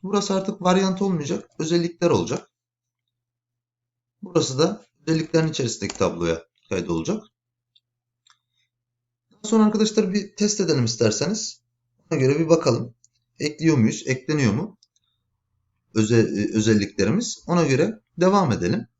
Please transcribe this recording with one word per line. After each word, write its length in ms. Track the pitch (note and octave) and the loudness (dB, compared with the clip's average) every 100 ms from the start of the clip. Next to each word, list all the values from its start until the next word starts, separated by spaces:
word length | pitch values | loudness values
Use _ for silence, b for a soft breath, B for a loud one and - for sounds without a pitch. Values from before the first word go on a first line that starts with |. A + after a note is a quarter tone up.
Burası 300 | F#3 G3+ G3+ | -2 -4 0
artık 280 | F#3+ F#3+ - | -2 -2 -4
varyant 400 | F3+ F#3 F#3+ F#3 | 0 2 0 -2
olmayacak, 480 | G3 E3+ C#3+ G3+ - _ | -2 -2 -2 -6 -8 _
özellikler 500 | D#3 E3+ E3+ - E3+ | -2 0 -2 0 2
olacak. 380 | A#2 E2 C#3+ - _ _ _ _ _ _ _ _ _ _ _ _ _ _ _ _ _ | 2 0 -6 -10 _ _ _ _ _ _ _ _ _ _ _ _ _ _ _ _ _
Burası 360 | F#3+ F3 B2 C3 | -2 0 0 0
da 260 | E3+ G#3 _ _ - | -2 -2 _ _ -4
özelliklerin 400 | D#3+ D#3 E3 D#3+ | -4 0 0 0
içerisindeki 500 | - B2 - G2 - | -2 -6 -4 -8 -2
tabloya 480 | F#2 E2+ E2+ D#2+ - _ _ | -2 0 -4 -4 -6 _ _
kaydolacak. 540 | F#2+ E2+ E2 D#2+ G#3+ - _ _ _ _ _ _ _ _ _ _ _ _ _ _ _ _ _ _ _ _ | -8 -4 -4 -4 -6 -8 _ _ _ _ _ _ _ _ _ _ _ _ _ _ _ _ _ _ _ _
Daha 120 | _ | _
sonra 220 | - A3 G#3+ | 0 4 4
arkadaşlar 480 | G#3+ G#3+ - F#3 | 4 0 2 0
bir 220 | G3+ G3+ - | -2 -4 -2
test 260 | G#3 - | -2 0
edelim 240 | F3 C#3+ A2+ | 0 2 0
isterseniz. 760 | - A2+ G#2 D3+ G#3+ - - _ _ _ _ _ | 2 0 0 -2 -4 -8 -14 _ _ _ _ _
Ona 80 | D#3 | 0
göre 200 | C3 D3 | 2 2
bir 100 | D#3+ | 2
bakalım. 460 | D#3+ C#3+ A#2 A#2+ _ _ _ _ _ | 2 4 -2 -4 _ _ _ _ _
Ekliyor 380 | D3 D3+ D#3+ D3 | -8 0 2 4
muyuz, 260 | A2 - - | 2 0 -4
ekleniyor 460 | B2+ - D3+ B2 | -6 -2 0 2
mu? 240 | G2+ G3+ - _ _ _ _ _ _ _ _ _ _ _ | 0 -4 -12 _ _ _ _ _ _ _ _ _ _ _
Öze-, 480 | A2 G#2+ A#2 A2 G2 | -2 2 2 2 0
e, 160 | G#2 A2 | -2 0
özelliklerimiz. 840 | G#2+ G#2+ G2+ - F#2+ F3 A#3+ - - | 2 2 0 -2 0 0 -4 -10 -2
Ona 160 | F3 | 0
göre 380 | D#3 C3+ F#3+ - _ - | 2 2 0 -4 _ 0
devam 340 | F3+ G3+ E3 | 2 2 2
edelim. 360 | F#2 F2 F#3 - | 0 0 -2 -6